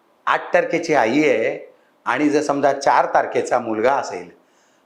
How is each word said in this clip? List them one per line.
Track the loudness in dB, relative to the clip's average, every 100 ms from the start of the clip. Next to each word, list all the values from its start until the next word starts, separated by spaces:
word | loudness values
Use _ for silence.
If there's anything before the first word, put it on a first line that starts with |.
| _ _ -2
आठ | -2 0
तारखेची | 0 0 -2 0
आई | 2 2 2
आहे | 2 2 0 -4 -12 _ _ _ -4
आणि | 0 2
जर | 2
समजा | 0 0 0
चार | 0 2 2 2
तारखेचा | 0 0 -2 -2 -2
मुलगा | -2 0 0
असेल, | 0 -4 -10 -14 -20 _ _ _ _